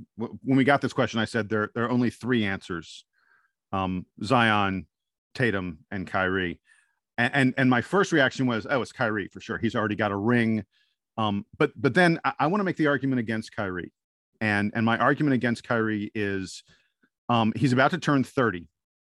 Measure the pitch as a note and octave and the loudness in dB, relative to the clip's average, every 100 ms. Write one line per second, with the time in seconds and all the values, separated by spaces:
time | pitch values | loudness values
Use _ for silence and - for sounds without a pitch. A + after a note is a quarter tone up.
0 | - - A#2 G2+ B2+ C3+ B2+ C#3+ B2 - | -16 -12 -10 -8 0 4 4 2 0 0
1 | A#2 A2+ G#2+ A#2 G2+ G#2+ G#2 A#2+ A#2 B2 | 0 0 -2 -2 -2 -2 -2 -4 -2 0
2 | A#2+ - A#2 A#2+ G2+ F#2+ - E2+ D#2+ - | 0 -2 -2 0 0 -4 -6 -10 -10 -20
3 | _ _ _ _ _ _ _ F#2+ F#2 F#2 | _ _ _ _ _ _ _ -4 -2 -4
4 | - - G#2 B2+ A2+ G#2 G2 F#2+ - _ | -8 -10 2 4 6 4 2 -2 -8 _
5 | _ _ _ - A#2+ G2 F2+ D#2+ _ G2+ | _ _ _ -2 0 0 -4 -10 _ -10
6 | E2+ G2 F#2 F#2+ F2 - _ _ _ _ | -4 -2 0 0 -2 -6 _ _ _ _
7 | _ - B2 C#3 C3 C3 B2+ A#2+ - F#3+ | _ -4 0 2 2 2 2 2 2 0
8 | F#3 D#3+ B2+ - B2+ A2 F#2 C3+ G#2 - | 2 2 2 0 -2 -2 -2 -4 -4 -4
9 | A2+ G#2+ F2 F#2+ - G#2 A2 A#2 G#2+ G2+ | -2 -2 -6 -12 -10 -4 -2 0 -2 0
10 | G#2 G2+ A2 B2 A2+ G#2+ - _ _ _ | -2 0 2 2 2 0 -4 _ _ _
11 | _ - G#2+ G2+ - - D3 - C3 F#3 | _ -4 -2 -2 -6 -2 -2 0 0 4
12 | F3 E3 C3 - D3 G#3 F#3 D#3 D3+ C#3 | 4 2 -2 -2 -2 0 -2 0 0 0
13 | C#3 B2+ A2 A2 - - G2 F2+ - - | 0 -2 -2 -6 -6 -6 -6 -6 -10 -16
14 | _ _ _ _ G#2+ G#2 G#2 A2+ A2+ A#2 | _ _ _ _ 0 2 0 0 0 2
15 | B2+ C#3+ D3+ B2+ B2 A#2 - A#2 A2 G#2+ | 2 2 2 2 0 -2 -2 0 0 -2
16 | G#2 A2 G2+ G2 F#2 - - _ _ _ | -4 -4 -2 -4 -6 -12 -20 _ _ _
17 | _ _ - A#2 A2 A#2 C#3 A#2+ D3 E3 | _ _ -2 2 2 0 2 4 4 2
18 | - C#3+ B2 - A#2 F2+ E2 _ _ _ | 2 2 0 0 0 -2 -12 _ _ _